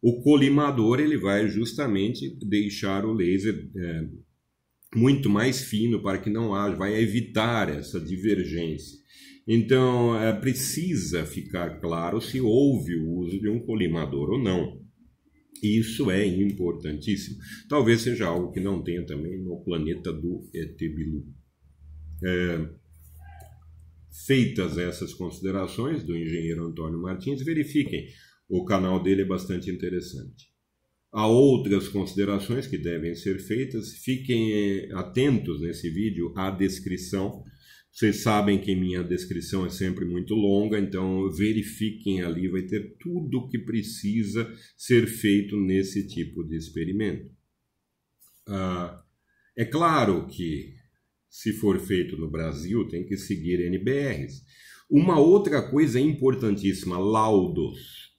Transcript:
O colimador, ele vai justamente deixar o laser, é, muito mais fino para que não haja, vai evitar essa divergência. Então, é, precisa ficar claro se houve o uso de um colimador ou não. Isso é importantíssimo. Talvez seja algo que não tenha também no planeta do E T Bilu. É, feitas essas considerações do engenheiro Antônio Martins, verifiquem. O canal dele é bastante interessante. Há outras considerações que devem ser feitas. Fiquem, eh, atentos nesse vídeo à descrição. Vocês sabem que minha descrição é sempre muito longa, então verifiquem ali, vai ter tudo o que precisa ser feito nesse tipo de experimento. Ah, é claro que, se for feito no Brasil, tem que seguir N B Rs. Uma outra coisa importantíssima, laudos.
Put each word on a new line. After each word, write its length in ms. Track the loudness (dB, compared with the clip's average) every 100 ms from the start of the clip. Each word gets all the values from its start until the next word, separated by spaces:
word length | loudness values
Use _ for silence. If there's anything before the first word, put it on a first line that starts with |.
O 180 | 2 2
colimador, 760 | 6 6 8 6 4 2 4 4
ele 180 | 2 2
vai 300 | 2 2 2
justamente 880 | 0 -4 -2 0 0 0 -2 -6 -8 -2
deixar 560 | 0 0 -2 -2 -2
o 80 | 0
laser, 580 | 0 2 2 0 -4 -8 -8
é, 320 | -6 -6 -6 -10 -20 _ _ _ _ _ _ 4
muito 360 | 4 6 4
mais 320 | 2 2 0
fino 400 | -2 0 2 0
para 160 | 0 -2
que 100 | -2
não 240 | -2 -2
haja, 220 | 0 0 -2
vai 260 | -2 2
evitar 680 | 2 0 -2 0 0 2 0
essa 300 | -4 -6 -8
divergência. 1000 | -6 -2 2 2 0 -2 -4 -6 -10 -20 _ -20 -20 -18 0
Então, 680 | 2 4 4 4 4 2 2
é, 120 | 2
precisa 920 | 0 0 -2 -4 -4 -2 -2 -2 -4 -4
ficar 540 | -8 -8 -6 -6 -6
claro 420 | -4 -2 -2 -4
se 180 | -4 0
houve 560 | 4 6 6 4 0 -4
o 140 | -2
uso 260 | -4 -4 -2
de 100 | -2
um 100 | -2
colimador 720 | -2 -2 0 0 -2 -4 -2
ou 100 | 0
não. 400 | 0 0 -2 -6 -20 _ _ _ _ _ _ -4
Isso 460 | 0 2 2 0 2
é 160 | 2 2
importantíssimo. 1120 | 2 0 0 -2 -2 -6 -6 -2 -2 -4 -12 -14 -18 -2
Talvez 320 | 2 4 4
seja 240 | 2 -2 0
algo 260 | 0 -2
que 80 | -4
não 220 | -2 -2
tenha 240 | -4 -6 -6
também 340 | -6 -8 -8
no 200 | -8 -8
planeta 480 | -4 -2 -2 -4 -6
do 380 | -6 -4 -6 -8
E 140 | -10 -10
T 240 | -6 -8
Bilu. 340 | -6 -6 -6 -8 -18 _ _ _ _ -20 -18 -14 -6
É, 440 | -2 0 0 -2 -6 -10 _ -20 -20 -20 -20 -20 -20 -20 -20 -20 -20 -20 -20 -18 2
feitas 540 | 4 4 2 -2 -2
essas 340 | -4 -4 -10
considerações 880 | -8 -10 -6 -4 -2 -4 -4 -4 -4
do 140 | -4 -4
engenheiro 480 | -4 -4 -4 -4 -6
Antônio 340 | -6 -6 -6
Martins, 440 | -6 -6 -6 -4
verifiquem. 640 | -2 -2 0 0 0 -4 -8 -18 -20 _ _
O 160 | -2 2
canal 380 | 2 2 2
dele 180 | 2 2
é 40 | 2
bastante 440 | -2 -2 -6 -4
interessante. 800 | -6 -4 -4 -6 -12 -14 -18 -20 _ _ _ _ _ _
Há 140 | 0 4
outras 600 | 8 8 8 4 0 2
considerações 760 | -4 -2 0 0 0 -2 -4 -4
que 120 | -6
devem 360 | -4 -4 -4
ser 260 | -6 -4 -4
feitas. 540 | -2 -4 -2 -6 -10 -12
Fiquem, 540 | -4 -4 0 0 2
eh, 380 | 2 0 -2 -4
atentos 680 | -8 -4 2 4 4 0 -4
nesse 300 | -4 -6 -6
vídeo 420 | -2 -2 -2 -4 -2
à 140 | -4
descrição. 920 | 0 0 0 -6 -6 -4 -4 -4 -6 -16 -20 _ -20 _
Vocês 280 | 0 2 2
sabem 340 | 2 2 4 2
que 160 | 2
minha 300 | 0 0 -2
descrição 600 | -2 -4 -2 -6 -4 -4 -4
é 40 |
sempre 360 | -4 -4 -2 -4
muito 280 | -4 -2
longa, 460 | 2 4 4 2 0
então 500 | 0 -2 -2 0 -2
verifiquem 880 | 0 2 2 -2 -4 -4 -4 -2 -2
ali, 260 | -2 -2 -2
vai 140 | -2
ter 340 | -2 -4 -6 -12
tudo 420 | -6 -6 -4 -4
o 100 | -4
que 100 | -8
precisa 880 | -4 -4 -4 -6 -2 -2 -2 -2 -4 -8 -20 _
ser 300 | 4 6 6
feito 500 | 2 4 4 2 0
nesse 500 | 2 2 2 -2 -4
tipo 340 | -6 -6 -6
de 140 | -6 -6
experimento. 720 | -6 -6 -4 -2 -2 -4 -10 -20 _ _ _ _ _ _ _ _ _ _ -8
Ah, 560 | -4 -4 -4 -6 -10 _ _ _ _ _ -6
é 80 | -2
claro 600 | 2 2 4 4 2 -2
que, 460 | -6 -4 -4 -8 -18 _ _ _ _ _
se 220 | -8 -4
for 280 | 0 2 2
feito 360 | 2 0 0 -4
no 160 | -6
Brasil, 560 | -4 -4 -4 -2 -2 -2
tem 180 | -4 -6
que 120 | -6
seguir 420 | -4 -4 0 0
N 180 | 0 0
B 140 | 0 -2 -2
Rs. 340 | -4 -6 -10 -20 -20 -20 -20 _
Uma 300 | 6 6 8
outra 420 | 10 8 6 0
coisa 380 | 2 2 4 4
importantíssima, 960 | 2 4 2 2 0 2 0 0 -2 -2
laudos. 1120 | 2 4 6 4 4 0 -4 -6 -16 -20 -20